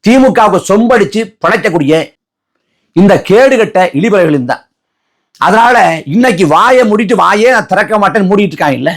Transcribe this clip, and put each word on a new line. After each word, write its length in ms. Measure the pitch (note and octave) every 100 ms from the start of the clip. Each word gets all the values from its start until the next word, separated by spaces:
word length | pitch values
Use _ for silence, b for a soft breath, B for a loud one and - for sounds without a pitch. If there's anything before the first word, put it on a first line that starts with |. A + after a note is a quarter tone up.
திமுகவுக்கு 640 | G3+ C4 C4 F#3+ G#3+ F#3 -
சொம்படிச்சு 520 | G3+ A3+ F3+ G3+ A3 A3+ _
பிழைக்கக்கூடிய 520 | E3 G#3+ G3 E3 C#3+ D#3 D3+ _ _ _ _ _ _ _ _ -
இந்த 180 | F#3+ - -
கேடுகட்ட 500 | G3+ C4+ C4 G3+ F#3 F#3 C#3
இழிபறைகளும் 500 | A3 G3 E3+ D3 A#2+
தான். 120 | - _ _ _ _ _ _ _ _
அதனால 360 | D#3+ G#3+ A#3 A#3+ F3+ D#3+ C#3
இன்னைக்கு 300 | F3+ B3+ F3 E3+
வாயை 300 | F3 A3+ B3+ A3+
மூடிட்டு, 240 | G#3+ G#3 G3
வாயே 260 | F3 G#3 A#3
நான் 160 | A#3+ -
திறக்க 220 | F#3+ G3+ G#3+
மாட்டேன்னு 280 | G3 G#3+ F#3+
மூடிட்டு 240 | G3+ G3+
இருக்காங்க 240 | - D#3 B2+
இல்ல 120 | C#3+